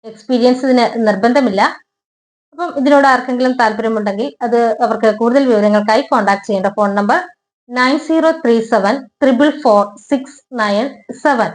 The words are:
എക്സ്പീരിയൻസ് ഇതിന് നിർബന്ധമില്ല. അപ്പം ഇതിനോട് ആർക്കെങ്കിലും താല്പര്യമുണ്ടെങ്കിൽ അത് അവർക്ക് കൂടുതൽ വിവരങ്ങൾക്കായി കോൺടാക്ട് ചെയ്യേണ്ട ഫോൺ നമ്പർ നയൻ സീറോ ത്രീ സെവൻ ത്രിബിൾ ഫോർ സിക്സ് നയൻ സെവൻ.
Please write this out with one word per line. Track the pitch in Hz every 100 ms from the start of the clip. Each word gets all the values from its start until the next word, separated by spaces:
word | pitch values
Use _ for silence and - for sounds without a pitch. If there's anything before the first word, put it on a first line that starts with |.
| 226
എക്സ്പീരിയൻസ് | - - 254 247 254 277
ഇതിന് | 254 233 233 214
നിർബന്ധമില്ല. | 196 233 262 247 190 269 - _ _ _ _ _ _ _
അപ്പം | 294 339 277
ഇതിനോട് | 269 285 269
ആർക്കെങ്കിലും | 254 254 247 254 254
താല്പര്യമുണ്ടെങ്കിൽ | 226 214 220 220 208 196 277 -
അത് | 233 233 233 214
അവർക്ക് | 233 208 220 208
കൂടുതൽ | 233 262 262
വിവരങ്ങൾക്കായി | 214 208 208 208 220
കോൺടാക്ട് | - 247 202 196 -
ചെയ്യേണ്ട | 196 196
ഫോൺ | 208 202 202
നമ്പർ | 208 240 - _ _ _ _
നയൻ | 247 254 294
സീറോ | 302 320 320
ത്രീ | 320 240 233 226
സെവൻ | 220 196 269 - _
ത്രിബിൾ | 269 233 302 302
ഫോർ | 247 208 202 -
സിക്സ് | - 277 269 - _
നയൻ | 247 208 202 269 - - -
സെവൻ. | 302 254 190